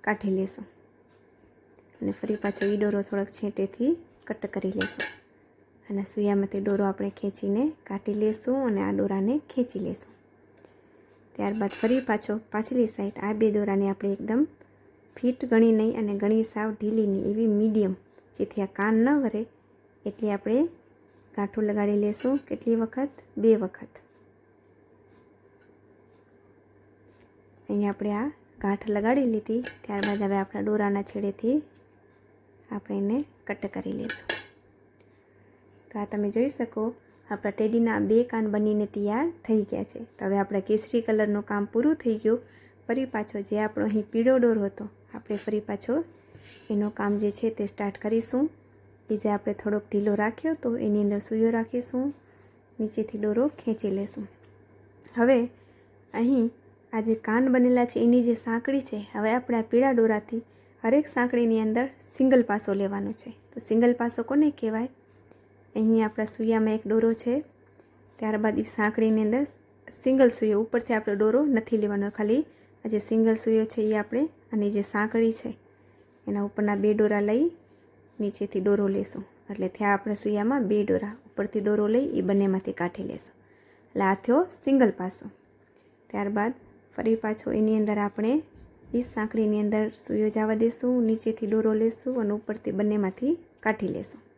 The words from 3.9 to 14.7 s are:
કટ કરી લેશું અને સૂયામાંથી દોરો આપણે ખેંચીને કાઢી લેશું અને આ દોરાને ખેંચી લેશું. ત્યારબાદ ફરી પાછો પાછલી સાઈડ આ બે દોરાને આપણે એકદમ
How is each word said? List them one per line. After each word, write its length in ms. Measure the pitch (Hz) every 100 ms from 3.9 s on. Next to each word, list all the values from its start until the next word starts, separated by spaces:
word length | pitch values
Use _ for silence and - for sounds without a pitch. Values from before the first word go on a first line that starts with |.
| 330 - _ -
કટ 260 | 208 196
કરી 200 | 196 190 202
લેશું 260 | 185 - - - _ _ _ _ _ _ -
અને 120 | 202 196
સૂયામાંથી 520 | - 208 202 196 202 202
દોરો 200 | 196 196
આપણે 200 | 190 202 -
ખેંચીને 420 | 202 - 202 208 294 - -
કાઢી 300 | 202 - 208
લેશું 420 | 214 214 - 262 254
અને 120 | 196 196
આ 40 | 202
દોરાને 340 | 196 196 196 294 -
ખેંચી 340 | - 247 196 -
લેશું. 220 | 196 - - _ _ _ _ - - _ _ _ _ _
ત્યારબાદ 380 | - 202 214 202 -
ફરી 240 | 220 262 262
પાછો 260 | 208 - 214 -
પાછલી 380 | 214 220 254 220
સાઈડ 240 | - 202 - 202
આ 60 | 214
બે 60 | 220 208
દોરાને 300 | 202 196 196
આપણે 180 | 196 196 196
એકદમ 260 | 208 226 311 - -